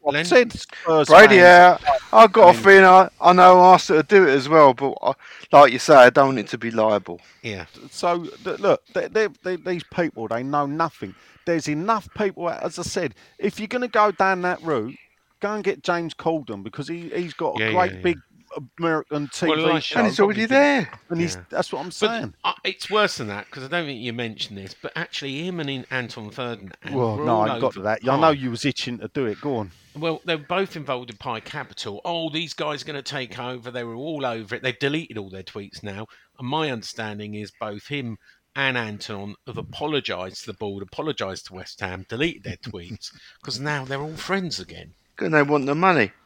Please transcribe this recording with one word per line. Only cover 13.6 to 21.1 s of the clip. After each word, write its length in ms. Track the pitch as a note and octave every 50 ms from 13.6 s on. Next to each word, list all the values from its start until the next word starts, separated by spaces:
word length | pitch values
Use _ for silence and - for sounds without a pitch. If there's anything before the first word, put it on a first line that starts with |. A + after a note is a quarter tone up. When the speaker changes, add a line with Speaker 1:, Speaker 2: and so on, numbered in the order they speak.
Speaker 1:
you're 80 | G#3+ G3+
gonna 180 | B3 B3 B3
go 240 | A#3 - A3 G#3 G#3
down 300 | F3+ - F#3+ F#3+ F#3+ F3+
that 200 | F3+ F3+ F3+ -
route, 340 | - E3 D3+ A#2+ G#2+ B2 C#3+ - _ _ _ _ _ _ _ _
go 120 | - G3+ G#3+
and 80 | G#3+
get 200 | G3 G3 - C#3+ -
James 300 | - F3 E3+ E3+ D#3 -
Corden, 480 | - - E3+ E3 D#3 B2+ - G#2+ G2 G2
because 240 | A2 - - C#3 C3+
he, 220 | E3+ E3+ E3+ E3
he's 240 | - F3 F3+ E3 -
got 260 | - E3+ D3 - A2
a 40 | A2
Speaker 2:
Yeah, 80 | A2
Speaker 1:
great 180 | G#2+ F3+ F3+ -
Speaker 2:
yeah, 40 | F#2 F#2
yeah. 40 |
Speaker 1:
big 160 | F2+ F3+ E3 - _ _ _ _ _ _ - D#3 C3+ B2 _ -
American 500 | E3+ E3 D#3+ D#3 - _ D3+ D3 D3 C3+
T 180 | - - F3+
V 40 | D#3
Speaker 2:
Well, 200 | D#3 D#3 E3 D#3+ D#3+
like, 80 | D#3
Speaker 1:
show. 160 | - - D3+ -
Speaker 3:
And 80 | A3+ G#3+
he's 120 | - -
already 240 | G3 G#3 G#3 G#3+ A3+
there. 460 | A3+ C4 C#4 C#4+ C#4+ C#4+ C4 E3 - - - _
Speaker 1:
And 120 | _